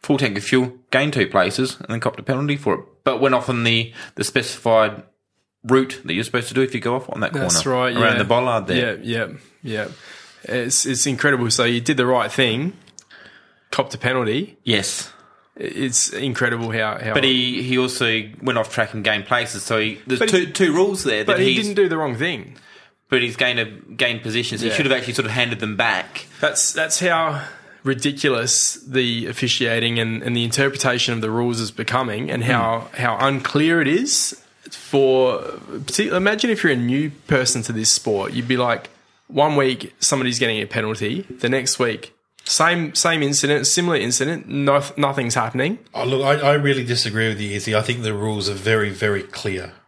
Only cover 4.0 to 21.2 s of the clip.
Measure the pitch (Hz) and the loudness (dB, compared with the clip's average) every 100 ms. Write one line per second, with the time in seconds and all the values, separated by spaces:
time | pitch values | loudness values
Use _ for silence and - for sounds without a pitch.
4 | - - 104 127 117 - 117 110 107 104 | -14 -6 -2 -2 -2 -2 4 4 4 0
5 | - _ _ _ _ _ 113 131 131 - | -16 _ _ _ _ _ 2 4 4 -6
6 | - 87 113 123 117 123 131 120 117 127 | -4 -4 -2 -2 -2 0 0 0 -2 -2
7 | - - 110 156 135 - 143 127 127 120 | -4 -4 -4 -2 0 0 0 0 0 2
8 | 113 117 101 120 127 113 95 123 120 101 | 2 2 2 2 2 0 0 0 0 -4
9 | 110 117 98 76 - _ - 107 104 - | -4 -4 -4 -8 -20 _ -8 -6 -6 -10
10 | - - - - - 123 120 131 135 123 | -20 -20 -20 -18 -6 -4 0 0 0 0
11 | 147 123 147 131 120 117 117 120 117 139 | -2 2 2 2 0 2 2 2 0 2
12 | 123 127 107 - 127 113 165 - - - | 2 2 0 2 2 2 -4 -8 -20 -20
13 | _ - - - _ _ _ - 131 - | _ -20 -20 -20 _ _ _ -4 -2 -2
14 | 123 131 113 123 202 - - 107 95 - | -2 0 0 -2 -4 -10 0 0 0 -6
15 | - - - _ _ - - - 135 120 | -10 -16 -20 _ _ -10 -10 -4 -2 0
16 | - - 139 117 123 117 113 113 107 107 | -2 -2 -4 0 0 0 -2 -2 -2 -2
17 | 113 110 135 127 123 117 127 127 127 127 | -2 2 2 2 0 -2 0 2 0 0
18 | 120 113 107 - 127 120 107 - 107 110 | 0 0 -2 -6 -2 0 0 0 -2 0
19 | 104 107 98 123 117 104 - 113 110 104 | -2 -2 0 -2 -2 -8 -2 0 0 -4
20 | - 127 220 190 180 - 185 156 196 190 | -4 0 4 2 2 0 2 4 2 0
21 | 143 107 | 0 0